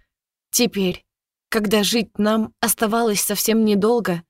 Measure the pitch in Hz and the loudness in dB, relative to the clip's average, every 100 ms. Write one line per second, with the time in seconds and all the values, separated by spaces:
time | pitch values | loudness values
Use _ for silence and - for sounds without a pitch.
0 | _ _ _ _ _ - 240 202 185 - | _ _ _ _ _ -2 0 0 -4 -4
1 | _ _ _ _ - 226 208 208 185 233 | _ _ _ _ -6 -4 0 0 2 0
2 | 220 - 208 220 220 - 226 - 220 233 | -2 -2 0 0 -2 -4 -4 -2 -2 0
3 | 233 196 - 202 - 220 214 202 214 240 | 0 0 -2 -4 0 2 2 2 2 0
4 | 190 170 | 0 -4